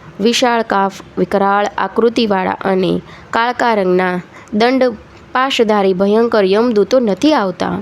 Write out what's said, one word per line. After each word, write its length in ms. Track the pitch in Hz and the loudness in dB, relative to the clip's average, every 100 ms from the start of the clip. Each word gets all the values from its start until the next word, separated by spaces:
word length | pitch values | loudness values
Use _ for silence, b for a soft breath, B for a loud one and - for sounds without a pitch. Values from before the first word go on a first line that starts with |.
| - - | -20 -4
વિશાળ 420 | 208 233 247 233 | -2 0 0 0
કાફ, 400 | 226 202 196 - - - | 0 -2 -2 -4 -12 -6
વિકરાળ 480 | 185 202 196 202 208 - | -2 0 0 0 -2 -4
આકૃતિવાળા 720 | 190 - 226 226 226 190 185 | -4 0 0 0 0 0 -2
અને 500 | 196 - 190 180 175 B B B | -4 -2 0 0 -2 B B B
કાળકા 440 | - 233 247 240 | -2 -2 -2 0
રંગના 480 | 214 185 180 185 180 - B B | 0 0 0 0 -4 -8 B B
દંડ 300 | 208 233 262 254 214 - - - | 0 0 2 0 -2 -12 -20 -8
પાશધારી 600 | 254 262 262 220 214 190 | -4 -2 0 2 2 2
ભયંકર 520 | 185 196 214 233 226 190 | 2 2 2 2 2 2
યમદૂતો 540 | 202 247 208 190 262 | 2 2 2 2 2
નથી 340 | 233 185 294 | 0 0 2
આવતા. 460 | 294 196 175 185 180 | 2 0 -4 -6 -6